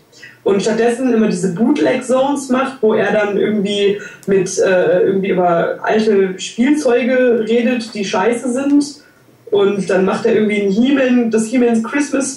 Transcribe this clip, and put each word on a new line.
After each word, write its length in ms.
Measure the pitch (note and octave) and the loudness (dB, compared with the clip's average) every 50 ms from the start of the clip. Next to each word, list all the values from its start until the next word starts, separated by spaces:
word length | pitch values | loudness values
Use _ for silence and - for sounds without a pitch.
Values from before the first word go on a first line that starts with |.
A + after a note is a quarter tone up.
| _ _ _ - - - - _ - | _ _ _ -20 -20 -20 -18 _ -2
Und 200 | - G3+ G3 - | 0 0 0 0
stattdessen 500 | A3+ A3 A3 A#3 A#3+ A#3 B3+ C4 B3 A3+ | -2 0 0 0 0 0 0 -2 0 2
immer 140 | A3 G#3 | 2 2
diese 260 | F3+ F3+ F3 F#3 F#3 E3+ | 0 0 -2 -2 -4 -2
Bootleg-Zones 960 | G#3 A#3+ C#4+ D4 D#4 D4+ C4 B3 - - A3+ B3+ C4 C4+ C#4+ C#4+ - - - | 0 0 0 2 0 0 0 0 -2 -2 -2 0 0 0 0 -2 -4 -2 -2
macht, 280 | B3 C4 C4+ - - - | -2 -2 -2 -4 -4 -2
wo 140 | A3 G#3+ - | 0 0 2
er 160 | F3 F#3+ G3+ | 0 0 0
dann 260 | G#3 G#3+ G3+ G3+ G3 | 0 0 0 0 -2
irgendwie 640 | - - G#3+ G#3+ G3+ F#3+ G#3 G3+ G3+ G3+ G3 G3 - - - - - - | -2 -2 0 -2 -2 -2 -2 -2 0 0 0 -2 -2 -8 -16 -18 -12 -4
mit, 320 | G3 G3 F#3+ F3 - - | 0 0 0 0 -2 -2
äh, 440 | A3 G#3 G3 F#3 F3+ D#3+ D#3+ F3+ F3+ | 0 0 2 2 2 2 2 2 2
irgendwie 280 | F#3 F#3+ G3 F#3+ F#3 F#3+ | 2 0 0 0 -2 -2
über 480 | F3+ F3+ F3+ F3 E3+ E3 - - - - - | 0 0 2 2 2 0 0 -2 -4 -4 -4
alte 560 | - G#3+ A3 A3 A3 G3+ F#3+ F#3+ F#3 F#3 - | 0 0 2 2 2 2 2 2 0 -2 -8
Spielzeuge 1080 | - - - A3+ B3+ D4 D4+ D4+ - B3 A#3+ C4 A#3+ C4 C4 B3+ B3+ A#3+ G#3+ G#3 A3 | -12 -10 -2 0 2 2 2 2 2 2 2 2 2 0 2 2 2 2 2 0 0
redet, 460 | G#3+ A#3 A#3+ A#3 C4 B3 A3+ - - - | 0 0 0 2 0 -2 -2 -6 -8 -8
die 100 | G#3 F#3 | -8 -6
scheiße 480 | - A3 F#3+ G3 A#3 B3 - C4 B3 | -2 -2 0 0 0 0 -2 -2 -4
sind. 320 | A#3+ C4+ C#4+ C#4+ C#4+ D4 C#4+ - - - - - _ _ _ _ _ _ - - | -4 -2 0 2 2 2 2 0 -8 -18 -20 -20 _ _ _ _ _ _ -6 -2
Und 360 | G#3 G3+ G3 G3+ G3+ G3 E3+ - | 0 2 2 2 0 -2 -2 0
dann 140 | F#3+ F#3 F#3+ | 2 2 2
macht 200 | G3 A3 - - | 0 0 0 0
er 80 | A3+ - | 2 2
irgendwie 280 | G#3+ G#3+ G#3 G#3 G3+ G3+ | 2 2 0 0 0 0
ein 80 | G3 | 0
He-Man, 580 | G3 A3+ B3+ C#4 C#4+ C4+ B3+ B3+ B3 B3 A#3 A3 | 2 2 2 2 2 2 2 2 2 2 2 0
das 160 | A3+ A3+ A3 | 0 -2 -2
He-Man's 380 | - B3+ B3+ A#3+ A#3 A3+ A3 A3 | 0 0 2 2 2 2 0 -2
Christmas 520 | - C#4+ D4 C#4+ - C4+ C4+ C4 - - | -2 -4 -4 -4 -2 -2 -4 -4 -4 -4